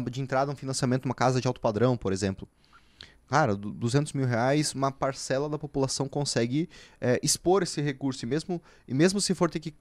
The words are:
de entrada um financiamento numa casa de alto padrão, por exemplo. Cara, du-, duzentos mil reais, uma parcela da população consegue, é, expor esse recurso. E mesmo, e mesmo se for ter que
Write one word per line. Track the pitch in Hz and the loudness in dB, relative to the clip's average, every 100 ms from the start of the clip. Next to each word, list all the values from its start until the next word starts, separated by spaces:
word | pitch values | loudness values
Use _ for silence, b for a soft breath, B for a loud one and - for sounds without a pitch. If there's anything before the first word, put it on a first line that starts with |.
| 123 | 0
de | 127 | -6
entrada | 135 131 139 | -2 -2 -2
um | 135 | -4
financiamento | 135 131 131 127 131 | -6 -2 0 0 0
numa | |
casa | 120 123 127 | 2 2 4
de | 127 | 0
alto | - | 0
padrão, | 120 104 127 120 | 0 2 2 2
por | 98 | -2
exemplo. | 95 98 95 - _ B B B B B B - | 0 -2 -2 -10 _ B B B B B B 0
Cara, | 135 139 101 | 2 2 0
du-, | 101 | -4
duzentos | - 117 135 147 | -4 0 0 0
mil | 139 131 | -2 0
reais, | 117 127 151 151 | 2 2 2 0
uma | 131 139 | 0 -2
parcela | 135 135 131 - 135 151 | -2 -4 -4 -2 -2 -2
da | 151 | -6
população | 147 143 135 - 135 | -6 -2 -2 -2 -4
consegue, | 147 143 127 120 139 175 B B B | -2 -2 0 0 0 -2 B B B
é, | 123 123 | 0 0
expor | 151 - 170 196 | 0 0 4 2
esse | - - | 2 -2
recurso. | 147 131 139 127 117 | -4 -2 -4 -4 -4
E | |
mesmo, | 147 - 170 b b b | -4 -2 -8 b b b
e | 131 | 4
mesmo | 180 196 | 4 4
se | - 180 | 0 0
for | 175 | 0
ter | 170 | -2
que | 160 - | -10 -12